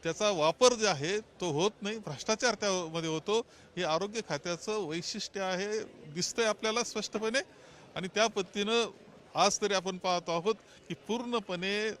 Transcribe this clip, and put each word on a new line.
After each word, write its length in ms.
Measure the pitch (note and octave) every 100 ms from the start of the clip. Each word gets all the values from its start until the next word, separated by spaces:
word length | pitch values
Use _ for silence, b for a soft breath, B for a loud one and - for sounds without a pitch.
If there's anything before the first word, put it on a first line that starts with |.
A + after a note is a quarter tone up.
त्याचा 260 | E3 D#3+ G#3+
वापर 440 | F#3 D#3 E3 B3
जे 140 | A#3+ G#3+
आहे, 320 | D#3 D3 G#3
तो 320 | G#3+ - F3+
होत 200 | C#3+ G3 -
नाही, 160 | G3+ A3
भ्रष्टाचार 580 | G#3 C3+ - A3 B3 G#3+
त्यामध्ये 540 | G#3 F#3 E3 E3 D#3+
होतो. 300 | D#3+ D3+ A3 - B B F3
हे 60 |
आरोग्य 380 | F3 D#3+ G3+ A3+ -
खात्याचं 580 | C#3+ F3 E3+ - G#3+ E3+
वैशिष्ट्य 540 | E3 E3+ G#3+ - G3
आहे, 380 | F#3+ F3+ G3+ A3 - - -
दिसतंय 320 | D3 - - A3+
आपल्याला 380 | G#3 A3 A3
स्पष्टपणे. 560 | A#3 A3 G3+ G#3+ A3 B3+ F#4 B B B B -
आणि 120 | F3+
त्या 200 | G3+ A3
पद्धतीनं 640 | G#3+ F#3 G#3 G3+ A#3 A3 - - - - C#3+
आज 260 | F#3+ -
तरी 120 | G#3
आपण 240 | G3 F#3 F#3
पाहतो 340 | F#3 F3 F3
आहोत 240 | E3+ F3+ A3 - B -
की 40 |
पूर्णपणे 960 | E3+ - A#3 A#3+ A#3+ G3+ F3+ F#3+ G3+ A3 -